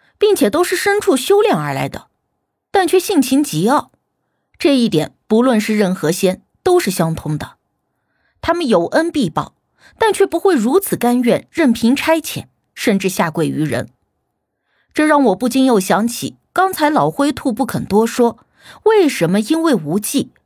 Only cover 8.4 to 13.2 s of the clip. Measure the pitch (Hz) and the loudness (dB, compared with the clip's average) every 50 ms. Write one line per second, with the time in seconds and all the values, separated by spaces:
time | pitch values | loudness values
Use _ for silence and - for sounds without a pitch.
8.4 | - - 339 349 349 247 220 170 170 - - 294 320 339 320 302 240 165 - 151 | -4 -4 -2 -2 0 0 2 2 2 0 0 0 0 0 -2 -2 -2 -2 -4 -6
9.4 | 143 - - _ _ _ _ _ _ - _ _ 453 440 392 - 392 - - 339 | -8 -8 -12 _ _ _ _ _ _ -20 _ _ -2 0 0 0 0 0 0 0
10.4 | - 392 349 262 202 233 277 392 - - - - - 240 240 247 247 240 185 139 | 0 2 2 2 2 2 2 0 0 0 -2 -2 0 0 0 2 2 0 0 0
11.4 | - _ - - 330 254 226 - - 226 269 - - - 320 330 302 - - - | -2 _ -2 0 2 2 2 2 2 0 0 0 0 0 0 0 -2 -4 -10 -12
12.4 | - - _ _ _ _ _ - - 254 202 196 190 190 185 - | -12 -14 _ _ _ _ _ -4 -2 0 0 0 0 -2 -2 -2